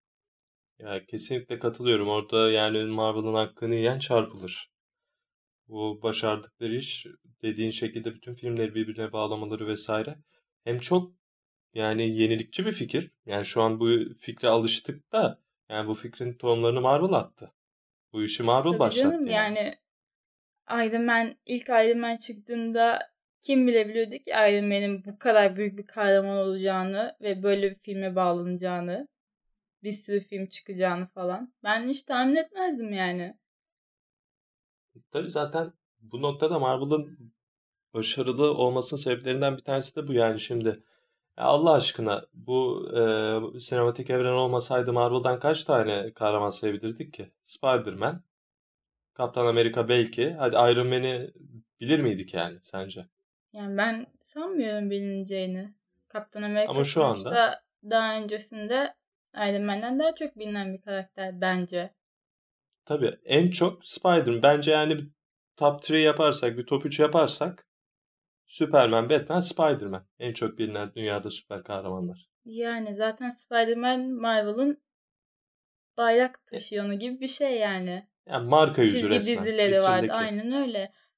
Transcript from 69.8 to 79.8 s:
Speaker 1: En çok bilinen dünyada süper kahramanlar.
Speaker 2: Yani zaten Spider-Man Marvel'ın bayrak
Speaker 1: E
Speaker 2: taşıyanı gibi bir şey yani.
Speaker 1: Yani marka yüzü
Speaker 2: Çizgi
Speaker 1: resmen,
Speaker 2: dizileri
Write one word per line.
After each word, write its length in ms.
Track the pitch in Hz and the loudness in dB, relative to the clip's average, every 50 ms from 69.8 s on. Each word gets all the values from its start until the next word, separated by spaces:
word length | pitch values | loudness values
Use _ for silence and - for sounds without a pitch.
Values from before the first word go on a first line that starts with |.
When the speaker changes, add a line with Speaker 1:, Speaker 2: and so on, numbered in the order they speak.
| 104 98 95 92 - _ _ - | -4 -8 -8 -10 -12 _ _ -10
Speaker 1:
En 140 | 120 123 113 | -8 -8 -6
çok 240 | - 120 107 - - | -4 -4 -4 -4 -2
bilinen 340 | 110 110 104 101 104 98 - | -4 -4 -4 -6 -8 -8 -8
dünyada 340 | 113 110 107 104 104 98 107 | -6 -4 -4 -4 -4 -4 -8
süper 320 | 101 - - - 104 98 92 | -12 -12 -14 -12 -14 -12 -10
kahramanlar. 640 | - 104 95 95 95 92 92 90 - 180 - _ _ _ _ _ | -8 -8 -6 -6 -6 -6 -6 -6 -8 -10 -12 _ _ _ _ _
Speaker 2:
Yani 500 | 226 226 226 233 233 233 226 220 208 202 | -16 -10 -8 -6 -6 -6 -6 -8 -8 -6
zaten 340 | 202 220 220 220 - 254 247 | -4 -4 -4 -4 -6 -8 -10
Spider-Man 840 | 247 - _ - 240 233 233 226 233 233 240 247 254 254 254 262 | -10 -12 _ -4 0 0 2 2 0 -2 0 -2 0 -2 -2 -4
Marvel'ın 720 | 262 240 226 226 226 220 214 208 214 226 269 285 294 - _ _ _ _ _ _ _ _ _ _ _ _ _ _ _ _ _ _ _ _ _ _ _ - | -6 -4 -2 0 0 0 0 0 -2 -2 0 -2 -2 -4 _ _ _ _ _ _ _ _ _ _ _ _ _ _ _ _ _ _ _ _ _ _ _ 0
bayrak 440 | 233 233 226 233 254 254 254 - _ _ | 2 4 6 4 4 2 0 -8 _ _
Speaker 1:
E 20 | |
Speaker 2:
taşıyanı 460 | - - - - 208 208 202 202 202 | -12 -12 -10 -6 -6 -4 -4 -4 -4
gibi 240 | 202 214 247 254 262 | -4 -6 -6 -8 -6
bir 80 | 262 262 | -6 -4
şey 300 | - - 294 269 254 233 | -2 -2 0 0 0 0
yani. 500 | 214 208 196 185 180 180 180 185 202 _ _ _ _ - | 0 -2 -2 -2 -4 -6 -6 -8 -10 _ _ _ _ -8
Speaker 1:
Yani 220 | - 131 120 120 | -6 -4 0 4
marka 320 | 139 156 156 151 147 135 | 6 8 6 6 6 6
yüzü 160 | 120 110 104 - | 6 6 6 4
Speaker 2:
Çizgi 180 | 110 104 107 | 2 2 2
Speaker 1:
resmen, 220 | - 208 214 240 208 | 2 2 2 0 0
Speaker 2:
dizileri 440 | 202 220 220 220 208 202 190 190 | -2 -2 2 2 4 4 6 6